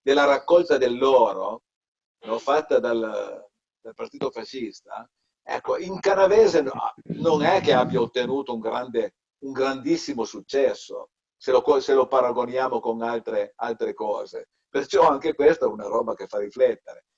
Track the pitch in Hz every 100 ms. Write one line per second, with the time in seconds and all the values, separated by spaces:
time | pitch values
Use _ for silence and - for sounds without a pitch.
0 | 135 143 165 139 - 175 175 143 127 123
1 | 135 131 110 92 95 113 _ _ _ _
2 | _ _ 107 113 123 147 156 113 120 117
3 | 110 107 101 98 - _ _ _ 113 110
4 | 113 143 131 117 110 135 113 - _ -
5 | 117 _ _ _ - 127 - - 180 190
6 | 196 190 190 208 214 165 135 - - -
7 | - - 165 151 156 185 160 131 123 123
8 | 117 127 123 135 135 117 110 117 127 117
9 | 104 _ _ _ 135 131 135 135 131 165
10 | - 135 107 104 - 135 131 101 - 98
11 | - _ _ _ - 127 135 139 131 135
12 | 131 131 123 120 123 127 127 117 120 113
13 | 117 117 113 110 101 _ 117 113 110 101
14 | 110 101 - - - _ _ 139 - 196
15 | 165 139 117 - 143 160 120 107 104 110
16 | 117 107 - 107 104 113 127 110 - -
17 | _